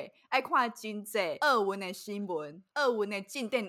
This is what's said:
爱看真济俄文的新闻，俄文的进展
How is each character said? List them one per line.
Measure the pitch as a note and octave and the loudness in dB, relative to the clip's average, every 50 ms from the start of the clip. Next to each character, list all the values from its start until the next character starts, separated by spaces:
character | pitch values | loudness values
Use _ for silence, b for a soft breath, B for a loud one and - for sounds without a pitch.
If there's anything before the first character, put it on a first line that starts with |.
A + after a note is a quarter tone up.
| C#3+ - - _ _ _ | -6 -8 -14 _ _ _
爱 | - C4 | 0 0
看 | B3+ - E4+ C#4+ B3 A#3 A3 | 2 4 4 4 4 2 0
真 | - - A3 G#3 G#3 G3+ | -4 -8 -6 -6 -6 -8
济 | - - G#3+ F#3+ E3 D3+ - | -2 0 0 0 0 0 2
俄 | - D4+ C4+ A3+ | 4 4 4 4
文 | G3+ G3 G3 G3 | 4 2 0 -2
的 | G3 F3+ | -4 -6
新 | F#3 - - - G3+ G3+ G3+ | -8 -8 -8 -8 -6 -6 -4
闻， | F#3 F3+ D#3 D3+ D3 D3+ F3+ F#3+ _ _ | -4 -4 -4 -4 -6 -10 -16 -20 _ _
俄 | C#4+ C#4+ C4 | 2 2 4
文 | A#3+ G#3+ G#3 G3+ | 4 2 0 -2
的 | G#3+ G3 | -2 -4
进 | F#3+ - - C#4 B3 G#3+ | -6 -6 -6 -6 -2 0
展 | C4+ B3 G#3+ | 0 -2 -2